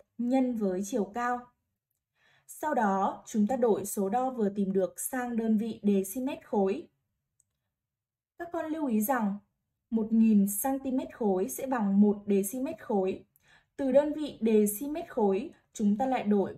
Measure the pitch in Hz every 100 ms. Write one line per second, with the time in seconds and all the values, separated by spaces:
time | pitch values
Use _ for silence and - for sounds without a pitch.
0 | _ - 240 262 254 226 196 185 202 254
1 | 190 240 240 247 247 _ _ _ _ _
2 | _ _ _ _ _ - 302 262 208 196
3 | 214 - - 220 208 262 240 190 196 -
4 | 190 240 262 240 202 202 190 190 175 -
5 | - 262 247 226 226 214 226 - 202 196
6 | 190 262 262 320 - 214 190 262 - _
7 | _ _ _ _ _ _ _ _ _ _
8 | _ _ _ _ 339 330 320 320 285 214
9 | 214 254 202 202 _ _ _ _ - 226
10 | 220 226 220 208 196 - 269 269 269 254
11 | - - 214 185 240 - 269 254 202 196
12 | 208 202 - 202 202 254 285 330 - 202
13 | 185 - - _ _ _ _ - 269 262
14 | 302 302 285 - 220 214 202 - 285 320
15 | - - 208 190 285 - _ - 208 214
16 | 262 247 208 208 180